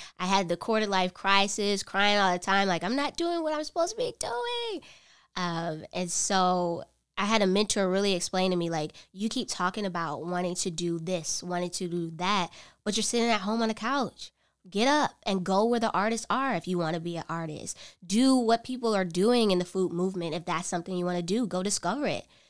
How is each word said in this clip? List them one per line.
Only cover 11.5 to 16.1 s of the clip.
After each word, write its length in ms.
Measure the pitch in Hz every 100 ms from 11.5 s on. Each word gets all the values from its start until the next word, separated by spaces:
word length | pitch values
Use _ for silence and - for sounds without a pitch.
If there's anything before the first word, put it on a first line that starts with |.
| 175 180
to 180 | 175 180
do 220 | 175 165 160
that, 340 | 180 208 170 - - _
but 120 | 214 214
you're 80 |
sitting 240 | 208 240 233
at 120 | 214
home 200 | 190 226
on 60 | 226
the 60 |
couch. 580 | 220 220 277 226 - - _ _ _ 185
Get 200 | 196 247
up 240 | 302 262 -
and 200 | - 190
go 200 | 175 190
where 140 | 226 240
the 120 | 220
artists 340 | 175 208